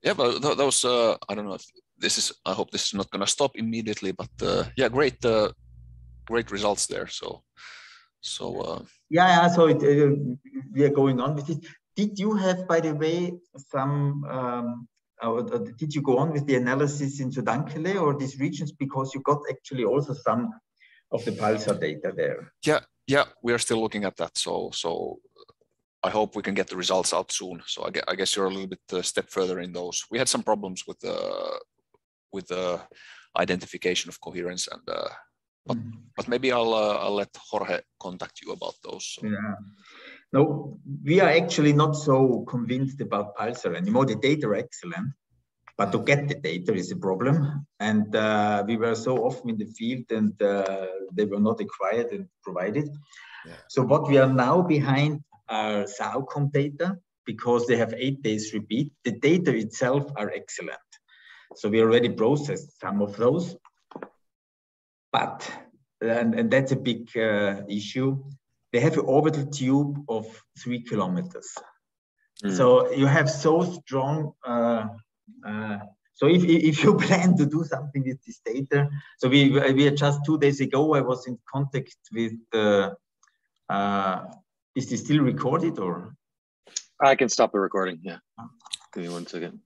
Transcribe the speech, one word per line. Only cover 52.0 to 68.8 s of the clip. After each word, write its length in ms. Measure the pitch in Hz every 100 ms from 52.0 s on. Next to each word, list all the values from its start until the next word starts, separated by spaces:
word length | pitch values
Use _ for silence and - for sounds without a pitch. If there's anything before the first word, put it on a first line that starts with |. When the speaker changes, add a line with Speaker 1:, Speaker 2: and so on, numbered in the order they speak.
| 117
Speaker 2:
and 140 | 101 95 _
provided. 440 | - 87 95 131 147 - - - - - -
Speaker 1:
Yeah. 120 | - -
Speaker 2:
So 120 | -
what 240 | 110 147 143
we 100 | 139
are 140 | 131
now 300 | 131 127 170
behind 600 | 180 151 143 135 151 147 - _ -
are 380 | 110 107 104 101
sao 340 | - 104 117
com 280 | 135 143 143
data, 480 | 143 147 143 175 196 _ _ -
because 400 | 107 123 120 120
they 120 | 117
have 160 | 113 117
eight 240 | 131 135
days 320 | 113 107 107
repeat. 380 | 107 - 110 147 _
The 100 | 123
data 420 | 110 143 180 143 113
itself 480 | 110 - 127 139 139 -
are 140 | 104
excellent. 480 | - - - 85 62 _ _ _ - - - _ -
So 140 | 107
we 120 | 110
already 280 | 113 117 120
processed 720 | 87 110 143 - 92 - _
some 220 | 92 101
of 160 | 104 -
those. 380 | 120 160 - - - _ _ - - _ _ _ _ _ _ _ _ _ _
But, 380 | - - - - - - _ _ _
and, 340 | 113 117 117 117
and 160 | 113
that's 200 | 131 135
a 40 | 131
big, 340 | 127 110 - 117
uh, 440 | 110 104 101 98 98
issue, 560 | 104 - 127 135 135 - - _ _ _
they 80 |
have 140 | 120